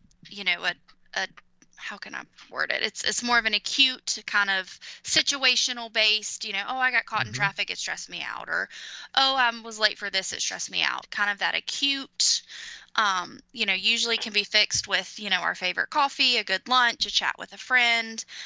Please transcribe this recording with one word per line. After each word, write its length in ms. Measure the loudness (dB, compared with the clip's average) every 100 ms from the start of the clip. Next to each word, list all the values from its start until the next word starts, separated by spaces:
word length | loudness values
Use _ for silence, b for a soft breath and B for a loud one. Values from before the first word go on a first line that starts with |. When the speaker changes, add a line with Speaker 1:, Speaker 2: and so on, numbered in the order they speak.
| _ _ -16
Speaker 1:
you 140 | -4
know, 200 | 0 0
a, 80 | 0 -4 _ _ _ -6
a, 80 | -6 -8 -20 _ _ -14
how 220 | -12 -12
can 160 | -12
I 80 | -12 -14 -20 -10
word 220 | -4 -2
it? 100 | 0
It's, 220 | -2 -4
it's 180 | -4 -2
more 160 | 2 4
of 60 |
an 100 | 4
acute 640 | 2 0 4 4 2 -4 -6 0
kind 220 | 2 2
of 320 | 2 -2 -10 B B
situational 880 | 0 2 2 4 4 4 2 -2 -2
based, 500 | 2 4 2 -2 -8 -6
you 80 |
know, 100 | -4 -2
"Oh, 120 | 0
I 120 | 2
got 140 | 2
caught 220 | 2 -2 -2
in 60 |
Speaker 2:
Mm-hmm. 40 | 0
Speaker 1:
traffic, 340 | 0 0 -4
it 60 | -4
stressed 300 | -6 -6 -8
me 160 | -10 -8
out," 220 | -8 -4
or, 220 | -2 -4 B B B B
"Oh, 220 | 2 4 4
I 140 | 2 0
was 160 | -8 0
late 200 | 0 2
for 100 | -4
this, 240 | -2 -2
it 80 | -4
stressed 300 | -4 -4 -6
me 120 | 0
out." 280 | 0 0 -4
Kind 200 | -2 -2
of 80 | 0
that 140 | 0
acute, 840 | -2 -4 -2 -2 -2 -4 0 2 2 -2 B B B B 0
um, 420 | 2 2 -4 -10 -12
you 140 | -4 0
know, 80 |
usually 420 | 2 2 2 2 -2
can 160 | -2
be 100 | -2
fixed 460 | 2 2 2 0 0
with, 300 | 0 -2 -6
you 80 | -2
know, 80 | 0
our 140 | 0
favorite 360 | -2 -2 -2 0
coffee, 480 | 2 2 2 2 2
a 60 |
good 220 | 0 -2 2
lunch, 380 | 4 4 2
a 60 | 0
chat 240 | 0 0 -4
with 140 | -8
a 60 | -12
friend. 680 | 0 4 4 2 0 -8 -12 B